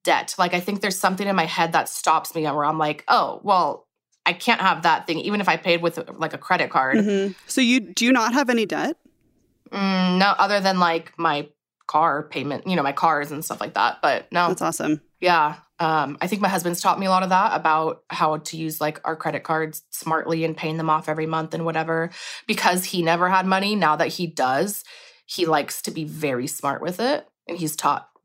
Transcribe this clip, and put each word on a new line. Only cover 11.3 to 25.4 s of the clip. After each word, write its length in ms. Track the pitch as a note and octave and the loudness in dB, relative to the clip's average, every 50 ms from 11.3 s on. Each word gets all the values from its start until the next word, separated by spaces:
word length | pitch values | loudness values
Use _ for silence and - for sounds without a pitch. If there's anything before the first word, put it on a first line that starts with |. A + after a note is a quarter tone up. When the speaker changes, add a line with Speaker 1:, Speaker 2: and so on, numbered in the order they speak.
| D3 D3 D3 D3 _ _ _ _ _ _ - - | 0 0 -4 -8 _ _ _ _ _ _ -12 0
Speaker 1:
car 340 | - D3+ D#3+ D#3+ C#3 D3 D3 | 2 2 4 4 2 0 -4
payment, 420 | - - D3 B2+ C#3+ C#3 A2+ - | -6 -8 -8 -6 -4 -6 -6 -4
you 100 | F#3+ F3+ | -2 0
know, 60 | E3 C#3 | 0 0
my 100 | C#3 C#3+ | 0 0
cars 400 | - - E3 D3+ D3 D3 D#3 D3 | 2 2 2 2 2 -2 -4 -8
and 120 | D3 E3 | -10 -8
stuff 160 | - F3 - | -8 -8 -8
like 140 | - D#3+ - | -8 -6 -2
that. 240 | G2+ G#2+ A#2 - - | 0 0 0 0 2
But 300 | - D3 B2+ - - - - | 0 0 0 0 -4 -4 0
no. 160 | F3 F3 E3+ | 0 2 2
Speaker 2:
That's 140 | F3+ - F3 | 0 0 -2
awesome. 380 | E3 E3 - D#3+ D3+ D#3 D3+ _ _ _ - | -4 -2 -2 -2 -2 -2 -2 _ _ _ -2
Speaker 1:
Yeah. 360 | F3 F3+ F3 E3 D3+ D3+ D#3 - _ _ _ - | 2 2 4 4 4 2 -2 -6 _ _ _ -2
Um, 380 | E3+ D#3+ D#3+ D#3 C#3+ C#3 D3 - | 0 2 2 2 0 -2 -4 -6
I 60 | - | -4
think 140 | F#3 A3 G3 | -4 -2 0
my 80 | G#3 F#3+ | 0 0
husband's 320 | G3 F3+ F#3 F3 F3 - | 0 0 -2 -2 -4 0
taught 180 | - F#3+ E3 F3+ | 0 0 0 2
me 80 | G3 | 2
a 40 | F#3+ | 2
lot 120 | F#3 F#3 F#3+ | 2 2 2
of 60 | F3+ | 2
that 260 | F#3+ F#3 G#3 - - | 2 2 2 2 0
about 480 | - E3 D#3+ D#3 D#3+ D#3+ D#3+ - - _ - | 0 2 2 2 2 0 -2 -4 -6 _ -12
how 300 | - - E3+ D#3 D#3 D#3+ | -4 0 2 2 0 0
to 180 | D#3 - - | -6 -10 -10
use, 240 | D#3+ D#3+ D#3+ D#3 - | -6 -6 -6 -4 -2
like, 200 | D#3 D3+ D#3 - - | -4 -4 -4 -4 -6
our 100 | - D#3+ | -6 -6
credit 260 | D#3+ - E3 D#3+ - - | -4 -4 -4 -4 -4 -4
cards 400 | - D#3+ D#3+ D#3+ D#3 D#3 - _ _ | -2 -2 -2 -2 -4 -6 -12 _ _
smartly 540 | - - - E3 D#3+ D#3 - D#3+ E3 D#3+ D#3+ | -14 -10 -4 -2 -2 0 0 0 -2 0 0
and 120 | D#3+ D#3+ | -2 -4
paying 220 | - - D#3 D#3 E3 | -4 -6 -6 -4 -2
them 100 | D#3+ D#3 | 0 2
off 200 | D#3 D#3 D#3+ D#3+ | 2 0 0 -2
every 180 | D#3 D#3+ D#3 | -4 -4 -2
month 260 | D#3+ D#3+ D#3+ D#3 D#3+ - | -2 -2 -4 -4 -4 -6
and 120 | D#3+ E3 | -4 -4
whatever. 460 | E3 D#3+ D#3+ D#3+ E3 E3 E3 E3 F3 - - - - - - - | -2 -2 -2 -2 -2 -2 -2 -2 -4 -6 -12 -14 -14 -14 -14 -6
Because 380 | - G#3 F3+ - G#3 F3+ F3+ F3+ | -6 -4 0 2 2 2 2 -2
he 180 | - - F3+ E3 | -4 -2 0 2
never 260 | E3 E3 E3+ F3+ F3+ | 2 2 2 2 2
had 160 | F#3+ F#3 F#3 | 2 2 2
money, 280 | F#3+ F#3+ F#3+ F#3+ G3+ G#3+ | 2 0 2 2 0 0
now 200 | G3+ E3+ D#3 D3+ | 2 2 2 4
that 120 | D3+ D#3+ B2 | 2 0 -2
he 180 | - - F3 | -2 -4 -6
does, 580 | E3 - - B2+ B2+ C3+ C#3+ F3+ G#3 G#3 - - - - - - - _ _ _ | -6 -2 -2 0 0 2 0 0 -2 -4 -8 -12 -14 -20 -20 -20 -20 _ _ _
he 180 | - - - | -12 -4 -2